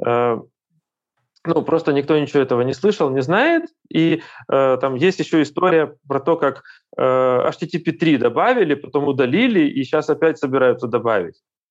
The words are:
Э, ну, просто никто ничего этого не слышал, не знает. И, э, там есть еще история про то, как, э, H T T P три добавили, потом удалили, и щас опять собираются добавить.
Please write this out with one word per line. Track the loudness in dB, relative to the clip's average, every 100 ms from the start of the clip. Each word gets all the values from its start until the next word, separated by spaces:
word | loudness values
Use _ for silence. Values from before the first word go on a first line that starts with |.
Э, | -2 0 0 -2 -8 _ _ _ _ _ _ _ _ _
ну, | -4 -2
просто | 0 0 0
никто | -2 0 0
ничего | 2 0
этого | 0 0
не | -2
слышал, | 0 -2 0 -2
не | -2
знает. | 0 0 2 0 -4 _ _
И, | 0 0 0 -6 -18 -2
э, | 0 2 0
там | -2 0
есть | 0 0
еще | -2 0
история | 0 0 0 2 0 -6 -6
про | -4
то, | -2 0
как, | -2 -4 -14 -20 _ -4
э, |
H | 0 2 2 2 0 -4
T | -6
T | -4
P | -4
три | -2 0 2
добавили, | 2 2 0 2 0
потом | -2 -2 -4 -2
удалили, | 0 0 2 2 2
и | 0 0
щас | -2 -2 0
опять | 0 0 0
собираются | -2 2 2 2 -2
добавить. | -2 0 -2 -2 -10 _ _ _